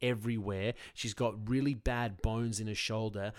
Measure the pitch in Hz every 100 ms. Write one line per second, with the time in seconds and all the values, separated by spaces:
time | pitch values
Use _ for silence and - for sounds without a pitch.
0 | 123 113 117 113 101 95 104 - - -
1 | 117 - 120 104 107 131 139 120 131 120
2 | 117 95 113 113 117 107 110 107 - 110
3 | 110 104 101